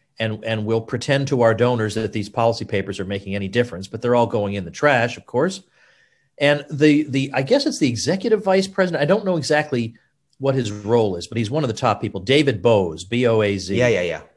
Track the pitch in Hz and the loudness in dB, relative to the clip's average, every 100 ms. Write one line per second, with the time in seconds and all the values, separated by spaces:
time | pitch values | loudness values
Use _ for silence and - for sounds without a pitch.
0 | _ - 113 107 113 110 107 113 113 - | _ -6 -6 -4 -6 -4 -2 -2 -2 -6
1 | - 139 139 131 117 107 120 120 107 110 | 0 0 0 2 4 4 2 0 -2 -2
2 | 110 110 101 - 117 113 104 98 98 98 | -4 -4 -6 0 0 0 -2 -4 -4 -6
3 | 95 98 98 98 98 117 120 90 98 113 | -6 -6 -6 -6 -2 -2 -2 -4 -12 -6
4 | 123 123 113 113 101 101 85 - 147 131 | 0 2 2 0 -2 -4 -8 -2 2 2
5 | 120 107 - 123 175 190 _ _ _ _ | 0 -4 -6 -2 -2 -4 _ _ _ _
6 | _ _ _ - 143 147 139 143 151 147 | _ _ _ -2 0 0 -2 2 4 4
7 | 147 135 135 131 139 277 285 - 139 110 | 2 -2 -2 -2 2 2 0 0 0 0
8 | 135 190 233 214 190 190 190 - 185 156 | -2 -2 0 0 2 2 0 0 0 0
9 | 147 208 196 175 131 151 151 127 117 - | 2 2 2 -2 0 0 0 -2 -4 -8
10 | _ _ _ - 135 131 110 104 104 117 | _ _ _ -4 0 0 -2 -4 0 2
11 | 104 87 85 113 107 147 135 110 123 101 | 2 -2 -6 -4 -2 -2 -2 0 0 0
12 | 104 98 95 139 139 110 113 107 90 80 | -2 -6 2 4 4 2 4 4 2 -4
13 | 92 120 120 113 104 98 87 101 123 98 | -6 0 2 2 2 0 -2 0 2 2
14 | 87 78 - | 0 -6 -12